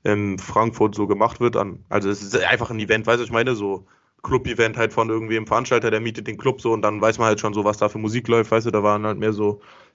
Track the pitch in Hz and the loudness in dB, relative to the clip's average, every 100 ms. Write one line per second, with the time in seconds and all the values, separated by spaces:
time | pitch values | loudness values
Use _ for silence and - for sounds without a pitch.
0 | - 104 101 95 - - 113 113 107 101 | -2 0 0 -4 -2 0 0 2 0 0
1 | 101 98 113 - 120 117 101 87 - 101 | -2 2 0 0 0 0 -2 -6 -4 -2
2 | 98 101 101 107 90 113 113 110 104 110 | -2 -4 -2 0 2 0 0 -4 0 2
3 | 107 120 117 117 120 117 101 98 - _ | 4 2 2 0 0 0 -2 -4 -8 _
4 | _ _ - 123 127 117 113 110 113 - | _ _ -2 -2 -2 0 0 2 -2 0
5 | 110 113 110 110 107 110 120 120 113 110 | 0 -2 -2 -4 0 -2 2 2 2 0
6 | 117 113 107 107 131 127 120 113 104 104 | -2 -6 -8 -4 -2 -2 0 0 0 2
7 | 110 113 113 107 110 104 104 104 107 107 | 2 2 2 2 0 0 0 2 0 -2
8 | 107 117 117 117 110 113 113 107 104 104 | -4 -4 2 2 4 2 2 2 2 2
9 | 107 101 107 104 104 104 - - - | -2 -2 -2 0 -2 -2 -10 -20 -20